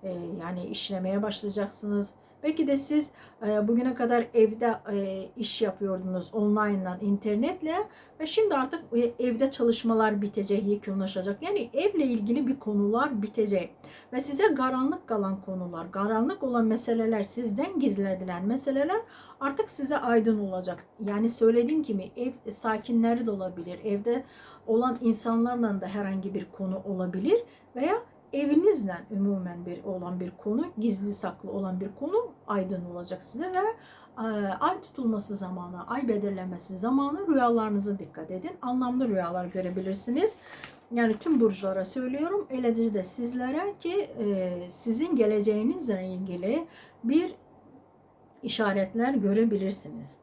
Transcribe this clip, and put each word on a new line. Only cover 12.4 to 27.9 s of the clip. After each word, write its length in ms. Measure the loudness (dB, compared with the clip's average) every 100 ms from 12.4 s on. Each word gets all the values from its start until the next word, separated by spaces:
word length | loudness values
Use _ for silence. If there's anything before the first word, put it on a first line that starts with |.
| 2
bir 120 | -2
konular 600 | 0 2 2 2 2 0
bitecek 540 | -4 0 0 0 -2 -12 -20 -20 -8
ve 80 | -6
size 340 | -4 2 4 4
karanlık 520 | 2 2 0 0 -2
kalan 340 | -2 0 -2
konular, 500 | -6 -6 -6 -8 -8
karanlık 520 | -2 0 2 2 0
olan 220 | 0 2 2
meseleler, 580 | 2 0 0 2 2
sizden 560 | 0 -4 -4 -2 -2 2
gizledilen 680 | 2 2 0 -2 -4 -4 -2
meseleler 560 | -2 0 0 2 0 -4 -16 -20 -6
artık 320 | -4 -2 -4
size 260 | -4 -2 0
aydın 420 | 4 4 4 2
olacak. 460 | 0 -4 -4 -8 -10 -8 -4
Yani 240 | 0 0
söylediğim 540 | 4 6 6 4 2
gibi 280 | 0 -2 -4 -6
ev 340 | -6 -6 -12
sakinleri 760 | -6 -2 -2 0 2 4 2 0
de 60 |
olabilir, 480 | -2 -4 -6 -10 -6 -2
evde 380 | -2 0 0 -2 -16 -20 -20 0
olan 300 | 2 2 2
insanlarla 800 | 0 0 2 2 2 2 0 0
da 60 | -2
herhangi 460 | -4 -2 -2 -4
bir 140 | -6 -8
konu 300 | -8 -6 -4 -4
olabilir 580 | -4 -2 -2 2 2 2 -16 -14 -2
veya 200 | 0